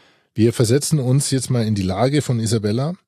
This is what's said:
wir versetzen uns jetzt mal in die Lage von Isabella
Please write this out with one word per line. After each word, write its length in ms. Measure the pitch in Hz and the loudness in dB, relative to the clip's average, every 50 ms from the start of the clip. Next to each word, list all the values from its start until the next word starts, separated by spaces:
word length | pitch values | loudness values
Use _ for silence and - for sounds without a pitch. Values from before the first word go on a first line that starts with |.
| _ _ _ _ _ _ _ | _ _ _ _ _ _ _
wir 180 | - 110 120 | 2 2 2
versetzen 480 | 113 - 123 104 123 147 - - 160 151 | 4 2 2 2 2 0 0 0 -2 0
uns 320 | 120 127 127 143 139 - | 0 2 2 2 2 0
jetzt 180 | 135 135 120 - | -2 -4 -2 -2
mal 160 | 131 120 113 | -2 -2 0
in 100 | 110 110 | 0 0
die 80 | 98 92 | 0 -2
Lage 380 | 92 90 95 117 135 143 151 | -2 0 0 0 2 2 0
von 200 | - - 127 113 | 0 0 -2 -2
Isabella 540 | 113 107 120 110 101 104 107 123 135 156 180 - _ | 0 -2 -2 -2 0 -2 -2 -2 -4 -4 -6 -10 _